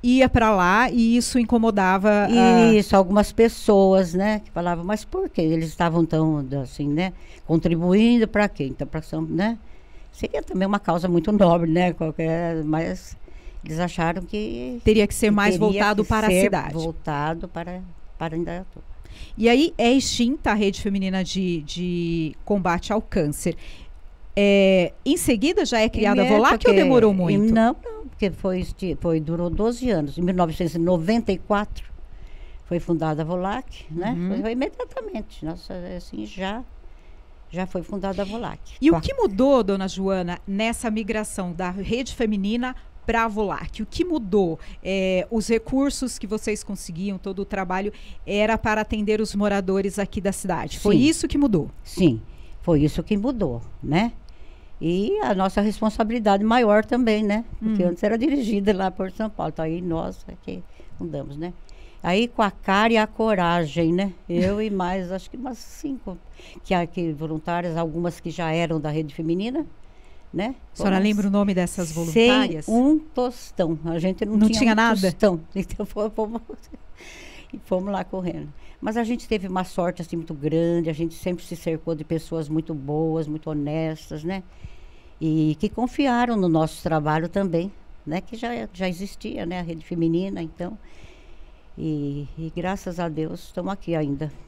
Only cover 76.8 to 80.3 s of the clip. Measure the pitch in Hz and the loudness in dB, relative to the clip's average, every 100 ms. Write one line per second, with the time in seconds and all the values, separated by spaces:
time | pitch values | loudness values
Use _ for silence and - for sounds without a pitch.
76.8 | - - - - - - - - - 185 | -18 -18 -18 -18 -18 -20 -16 -16 -4 -4
77.8 | 190 190 185 190 180 160 151 - - - | -2 -4 -4 -6 -6 -6 -10 -14 -18 -8
78.8 | - 220 226 233 - 214 190 185 180 - | -4 -2 -2 -4 -4 -4 -2 -4 -4 -2
79.8 | 175 175 165 170 165 | -2 -4 -8 -8 -8